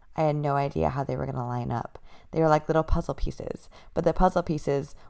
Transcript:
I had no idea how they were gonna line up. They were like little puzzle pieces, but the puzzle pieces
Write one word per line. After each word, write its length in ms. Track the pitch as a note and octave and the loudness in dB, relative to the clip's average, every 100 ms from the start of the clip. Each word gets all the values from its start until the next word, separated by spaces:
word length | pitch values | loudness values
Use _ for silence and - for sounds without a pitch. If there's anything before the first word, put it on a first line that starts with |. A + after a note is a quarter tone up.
| - - | -12 -2
I 60 | |
had 120 | D#3 | 0
no 220 | D3 C#3+ C#3 | 0 0 0
idea 320 | C#3+ D#3+ D#3 | -2 0 -2
how 160 | C3+ | -2
they 120 | C3+ C3 | -4 -4
were 100 | C3+ | -4
gonna 200 | C3+ A#2+ | -6 -6
line 240 | B2 B2 | -6 -4
up. 280 | A#2 - - - - - | -6 -6 -14 -20 -20 -6
They 100 | D#3+ | 2
were 80 | D#3+ | 4
like 200 | D3+ - | 4 4
little 140 | D#3+ | 2
puzzle 320 | D#3 E3+ D#3+ | 4 2 2
pieces, 560 | - - - - - - - - | -2 -2 -4 -8 -10 -12 -20 -8
but 100 | - | 0
the 80 | F3 | 2
puzzle 300 | D#3+ F#3 F3+ | 4 4 4
pieces 520 | E3+ D3+ - C#3 D3 - | -2 -2 0 -2 -4 -14